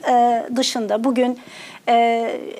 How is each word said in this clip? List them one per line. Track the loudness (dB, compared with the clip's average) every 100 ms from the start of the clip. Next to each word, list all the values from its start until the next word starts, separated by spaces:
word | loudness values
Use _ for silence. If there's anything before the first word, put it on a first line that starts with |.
| 2
e, | 4 4 2 -2 -2
dışında | -2 -2 -2 0
bugün, | 0 0 0 -2 -12 -20 -20 -8 0
e, | 2 4 2 -2 -6 -10